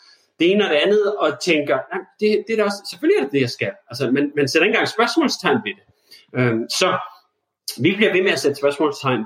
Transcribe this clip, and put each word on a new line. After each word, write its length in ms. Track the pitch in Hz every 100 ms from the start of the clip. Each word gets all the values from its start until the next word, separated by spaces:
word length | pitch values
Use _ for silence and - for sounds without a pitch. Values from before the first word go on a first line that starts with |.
| _ _ _ -
det 120 | 170
ene 120 | 202 190
og 40 |
det 60 | 147
andet, 400 | 190 214 202 -
og 240 | 156 147
tænker, 360 | 180 151 143 135 -
"Nej, 100 | 196 - _
det, 240 | 214 208 220
det 60 |
er 40 | 220
da 60 |
også, 180 | 208 202 -
selvfølgelig 300 | - 311 415
er 40 |
det 80 | -
det, 100 | 139
jeg 80 | 123
skal." 220 | - 104 - _
Altså, 220 | 123 120
man, 200 | 139 143 147
man 120 | 131
sætter 180 | 160 202
ikke 100 | -
engang 120 | 139
spørgsmålstegn 680 | - 240 330 269 - 165 - -
ved 80 | -
det. 80 | _ _ _ - _ 127
Øhm, 300 | 123 113 123
så 280 | - 185 185 - - _ _ _ _ - -
vi 140 | 151 202
bliver 180 | 202
ved 100 | 185
med 80 | 185
at 80 | 165
sætte 160 | 147 -
spørgsmålstegn 680 | 143 143 151 139 135 123